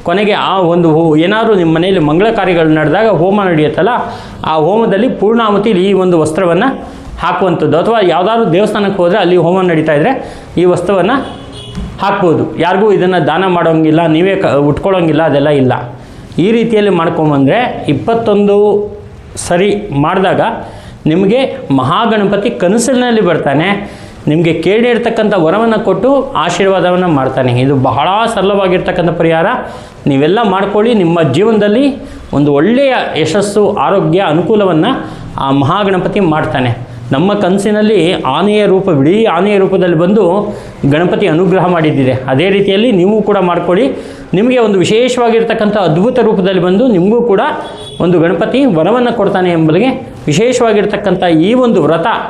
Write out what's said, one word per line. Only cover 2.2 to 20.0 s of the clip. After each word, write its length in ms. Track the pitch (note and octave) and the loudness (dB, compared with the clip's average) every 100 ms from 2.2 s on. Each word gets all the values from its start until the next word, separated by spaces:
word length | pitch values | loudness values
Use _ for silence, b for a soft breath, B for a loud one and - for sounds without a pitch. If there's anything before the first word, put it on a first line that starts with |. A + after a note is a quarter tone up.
| A3 | 0
ಕಾರ್ಯಗಳು 380 | A3+ F#3 F3 D#3+ | 0 0 2 2
ನಡೆದಾಗ 380 | D#3 D3+ E3 A3 | 2 2 0 2
ಹೋಮ 360 | F3+ F3 G#3 | 2 0 0
ನಡೆಯುತ್ತಲ್ಲ, 460 | F#3+ E3 D3+ - F3+ A#3 B B B B - | 0 0 0 0 0 -2 B B B B -4
ಆ 100 | D#3+ | 0
ಹೋಮದಲ್ಲಿ 540 | D#3 G#3 A3+ G3 B3 | 0 0 0 0 0
ಪೂರ್ಣಾಹುತಿಲಿ 800 | - G3 A#3 A3 G3+ G#3 G3 F#3+ | 0 0 2 2 0 0 2 2
ಈ 40 | |
ಒಂದು 260 | F#3+ F#3 F3 | 2 2 2
ವಸ್ತ್ರವನ್ನು 680 | D3+ - F#3 E3+ B3+ - B B B - | 0 0 0 0 0 -4 B B B -6
ಹಾಕುವಂಥದ್ದು. 580 | E3 F#3 F#3+ D#3+ D3+ D3+ | -4 -2 -2 0 0 0
ಅಥವಾ 200 | F#3 A3+ | 2 2
ಯಾವುದಾದ್ರೂ 520 | F#3+ D#3+ F#3 A3+ A3 | 2 2 0 0 0
ದೇವಸ್ಥಾನಕ್ಕೆ 440 | E3 G#3+ G#3+ G3+ G3 | 2 0 0 -2 0
ಹೋದರೆ 200 | E3+ G#3 | 0 2
ಅಲ್ಲಿ 200 | F3 F3+ | 2 2
ಹೋಮ 240 | E3 F#3 | 2 0
ನಡೀತಾ 320 | F#3 D#3+ D#3 | 0 0 0
ಇದ್ರೆ 500 | D3 F3+ C4 - - - - | 0 0 -2 -6 -16 -8 0
ಈ 80 | F3+ | 2
ವಸ್ತ್ರವನ್ನು 800 | F3 F3 G3+ F3 C4+ - - - - - - - - | 2 0 0 0 -2 -4 -12 -16 -16 -14 -12 -12 -6
ಹಾಕ್ಬೋದು. 580 | G3 G3 F3+ C#3 - - | -4 0 0 0 -2 -2
ಯಾರಿಗೂ 320 | E3 F#3+ G#3+ | -2 2 2
ಇದನ್ನು 360 | F#3+ F3+ F3+ D3 | 2 2 0 0
ದಾನ 180 | D#3+ F#3+ | 0 0
ಮಾಡೋಂಗಿಲ್ಲ, 600 | F3 E3 D#3+ D#3 D#3 E3 | 0 2 2 2 2 2
ನೀವೇ 300 | D#3+ F#3 F#3+ | 2 2 0
ಕ-, 100 | E3 | 0
ಉಟ್ಕೊಳ್ಳೋಂಗಿಲ್ಲ, 760 | C#3 D3 C#3 G3 F#3+ E3 D3 | 0 0 0 0 0 0 0
ಅದೆಲ್ಲ 260 | D#3+ C#3 C#3+ | 2 2 2
ಇಲ್ಲ. 240 | D3 B2+ A#2+ - - B B B - | 2 2 0 -6 -16 B B B -2
ಈ 120 | F3 | 0
ರೀತಿಯಲ್ಲಿ 400 | A#3 A3+ A3 G3+ | 2 2 2 2
ಮಾಡ್ಕೊಂಬಂದ್ರೆ 920 | F3+ E3 E3 D#3 C#3+ C3+ G3 B3 - - | 0 0 0 0 2 2 2 -2 -4 -4
ಇಪ್ಪತ್ತೊಂದು 1000 | C3+ - A3+ G#3+ G3+ G3+ G3+ G#3 G3+ G#3 - - - - - | -4 -2 -2 0 2 2 2 2 0 -2 -10 -18 -20 -18 -14
ಸರಿ 460 | - F3 G3+ G3+ G#3 | -4 0 0 -2 -4
ಮಾಡಿದಾಗ 500 | C#3 | -2